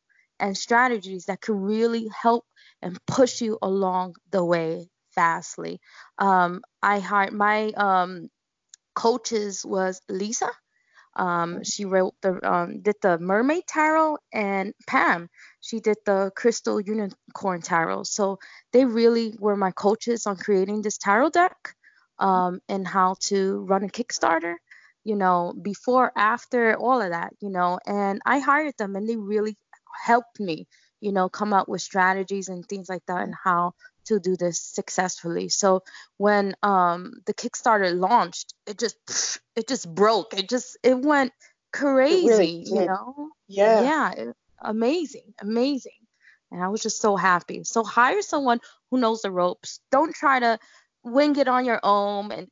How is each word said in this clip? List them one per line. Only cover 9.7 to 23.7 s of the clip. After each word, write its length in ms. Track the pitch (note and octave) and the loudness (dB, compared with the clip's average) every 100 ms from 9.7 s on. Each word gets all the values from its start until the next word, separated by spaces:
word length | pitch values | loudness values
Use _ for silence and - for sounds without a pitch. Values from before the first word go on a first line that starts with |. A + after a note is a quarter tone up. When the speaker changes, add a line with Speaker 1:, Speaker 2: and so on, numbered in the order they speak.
| G3 F#3 F#3 - | -2 -2 -4 -8
Speaker 1:
Lisa. 420 | F#3+ G#3 A#3+ G#4 B4 _ _ _ _ _ - | -6 -4 -4 -6 -8 _ _ _ _ _ -4
Um, 380 | F#3 F3 E3+ | -2 0 -2
Speaker 2:
Mm-hmm. 80 | F3 | -6
Speaker 1:
she 220 | F#3 - | -8 -8
wrote 300 | G3 F#3+ F#3 - | 0 2 2 0
the, 180 | G3 F3+ - | -4 -2 0
um, 320 | F3+ F3 - | 0 -2 -4
did 120 | G3 G#3 | -4 0
the 160 | G3 E3+ | 0 0
Mermaid 480 | F3 G3+ C4 E4+ - | 0 0 2 -2 -4
Tarot, 520 | D#4 D#4 D#4 D#4 D4 - | 0 2 2 2 -2 -6
and 400 | A3 G3+ G3 G3 - - | -6 -2 -2 -4 -8 -4
Pam, 420 | C4+ E4 F3 E3+ - - _ | 0 2 0 -4 -18 -20 _
she 200 | - A3+ | -10 -4
did 160 | G#3+ G#3 - | -2 -2 0
the 240 | G3 G3 - | 0 0 0
Crystal 440 | A#3+ - A3+ G#3+ | 0 0 -2 -4
Unicorn 800 | F#3+ A3 G3 - - - G3 F3 | -2 -4 -6 -8 -18 -8 -4 -4
Tarot. 440 | E3+ E3+ E3 - | -2 0 0 -4
So 340 | - - G3 F#3+ - - _ | -6 -2 -2 -2 -10 -20 _
they 120 | A#3+ | 4
really 500 | C4+ A3+ A#3 A#3 A3+ G#3+ | 4 4 4 4 0 -2
were 160 | G#3 G3+ | 0 0
my 160 | F#3+ | 0
coaches 540 | - G3+ A3 A#3 A3+ G#3 | 0 2 2 0 -2 -2
on 80 | F#3+ | -4
creating 460 | - G3 F#3+ G#3+ | 0 2 2 -2
this 160 | G#3+ - | -4 -4
tarot 320 | - G#3 D#4 | 0 2 4
deck, 440 | F4 F4+ - - - _ _ _ - | 4 2 0 -16 -20 _ _ _ -2
um, 400 | G3 F#3 F3+ F#3 - | 2 2 2 -2 -6
and 180 | G3 F3+ | -6 -2
how 300 | F#3+ F#3 F#3+ | 0 0 0
to 420 | - G3 F#3+ G3+ | -2 0 0 -2
run 180 | F#3+ | 0